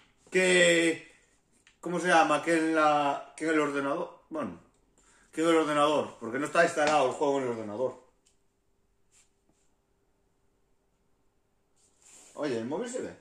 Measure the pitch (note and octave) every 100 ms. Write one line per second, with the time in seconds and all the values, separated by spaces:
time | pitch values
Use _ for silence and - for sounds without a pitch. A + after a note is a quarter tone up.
0 | _ _ _ F#3 F#3 F3+ F3 E3+ E3 D#3
1 | - _ _ _ _ _ _ _ E3+ F3
2 | F3 E3 D3+ D3 E3 E3 D#3+ D#3+ D3+ D3
3 | C#3+ E3+ - - D#3+ D#3 D3 C#3+ C#3 D#3+
4 | F3 - - D#3 A2+ E2+ _ _ _ _
5 | _ _ _ D#3+ E3 E3 D3+ D3 D3 C#3+
6 | G#2+ - A2+ B2+ D3 F3 E3+ D#3+ D3 D3+
7 | C3 A#2+ D3 C#3 B2+ A#2 G#2 G#2+ B2+ -
8 | _ _ _ _ _ _ _ _ _ _
9 | _ _ _ _ _ _ _ _ _ _
10 | _ _ _ _ _ _ _ _ _ _
11 | _ _ _ _ _ _ _ _ _ _
12 | - - - - C#3+ A#2 A#2 E3 A#3+ B3+
13 | - F2+